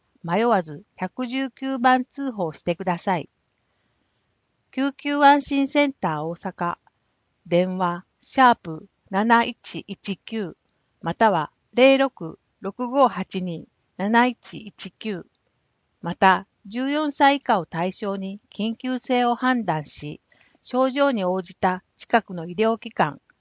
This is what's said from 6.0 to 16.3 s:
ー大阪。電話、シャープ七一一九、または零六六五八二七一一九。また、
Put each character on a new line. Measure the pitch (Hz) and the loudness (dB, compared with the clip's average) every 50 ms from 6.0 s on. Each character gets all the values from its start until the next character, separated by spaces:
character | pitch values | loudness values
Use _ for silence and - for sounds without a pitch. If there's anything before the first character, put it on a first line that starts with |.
| - 170 156 | -4 -4 -4
ー | 151 156 | -2 -4
大 | 165 170 | -6 -8
阪。 | - - 190 - - 175 175 - - _ _ _ _ _ _ _ _ _ _ _ _ _ | -8 -8 -10 -8 -6 -4 -6 -6 -6 _ _ _ _ _ _ _ _ _ _ _ _ _
電 | 165 175 175 185 185 185 185 | 0 2 2 2 2 0 -2
話、 | 185 175 170 175 - _ _ _ _ | -2 -2 -2 -4 -8 _ _ _ _
シ | - - - | -6 2 6
ャ | 269 240 233 | 6 6 6
ー | |
プ | - - 170 160 156 - - _ _ _ - | 4 0 -12 -12 -12 -14 -18 _ _ _ -4
七 | 190 190 214 233 233 233 233 | -2 0 2 4 4 4 2
一 | 233 233 _ - - - 165 - | 0 -4 _ -12 -12 -12 -12 -12
一 | - 202 - - - 190 | -12 -14 -10 -8 -8 -8
九、 | - - - 220 226 202 160 - _ _ _ _ _ _ _ _ _ - | -8 -10 -10 -8 -8 -8 -8 -10 _ _ _ _ _ _ _ _ _ -8
ま | 160 175 | -6 0
た | - 233 214 | 2 4 4
は | 190 165 147 - _ _ _ _ - | 4 2 -2 -4 _ _ _ _ 2
零 | 233 254 269 269 262 | 4 6 6 6 6
六 | 269 269 - - 170 160 - - _ _ _ _ - | 2 0 -2 -6 -12 -12 -14 -16 _ _ _ _ -10
六 | 196 - - 247 240 | -10 -8 -6 -6 -2
五 | 247 285 269 | 2 4 4
八 | 226 185 185 190 - - 185 180 | 4 2 0 -8 -6 -6 -6 -6
二 | 180 165 156 - - _ _ _ _ _ - | -6 -8 -10 -12 -16 _ _ _ _ _ -6
七 | 185 208 226 233 247 | -2 2 4 4 4
一 | 254 233 _ - - - 156 220 | 4 0 _ -12 -16 -16 -16 -16
一 | 208 - - - 180 - | -14 -12 -12 -12 -12 -12
九。 | - - 220 196 170 - _ _ _ _ _ _ _ _ _ _ _ _ _ _ _ | -12 -10 -8 -8 -8 -10 _ _ _ _ _ _ _ _ _ _ _ _ _ _ _
ま | - 165 170 | -10 -8 -2
た、 | - 196 190 | 2 4 4